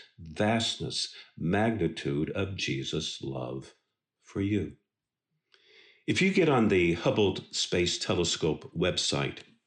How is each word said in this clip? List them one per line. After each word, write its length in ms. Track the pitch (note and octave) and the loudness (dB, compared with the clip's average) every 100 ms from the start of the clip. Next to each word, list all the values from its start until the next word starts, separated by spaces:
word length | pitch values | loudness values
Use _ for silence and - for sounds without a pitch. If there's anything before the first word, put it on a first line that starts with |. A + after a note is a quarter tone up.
| - - | -20 -20
vastness, 920 | D#2+ D#2 G#2+ A2+ A#2 - C2 - - - - - | -10 -2 2 2 0 -2 -4 -4 -6 -8 -18 -6
magnitude 960 | D#2+ G2 A2+ A2 E2 - - C#2+ D#2+ | 0 2 2 2 0 -2 -2 -2 -2
of 260 | - G2 G2 | -2 -4 -4
Jesus' 640 | - C2+ C2 D#2 - - | -4 -4 -4 -4 -4 -6
love 520 | C2+ C2+ B1 C2 - - _ _ _ _ | -8 -6 -6 -8 -12 -20 _ _ _ _
for 180 | - G#2 | -10 -4
you. 320 | G2 G#2 D2+ - _ _ _ _ _ _ _ _ _ - - _ - | 0 0 -2 -8 _ _ _ _ _ _ _ _ _ -20 -20 _ -4
If 160 | A2 | 2
you 80 | F#3+ | 4
get 180 | F#3+ D#3+ | 6 6
on 200 | C3+ G#2+ | 6 6
the 260 | F#2+ E2+ | 4 4
Hubble 440 | E2+ C#3+ A2 G2+ F#2 - | 2 2 4 2 2 -6
Space 480 | - - F#2+ F2 - | -6 -2 0 0 0
Telescope 720 | - F2+ E2+ - E2 D2 - | -2 0 0 0 0 -2 -6
website 680 | E2 F2 E2+ - C#2+ C#2 - - _ | -2 -2 0 -2 0 -2 -6 -16 _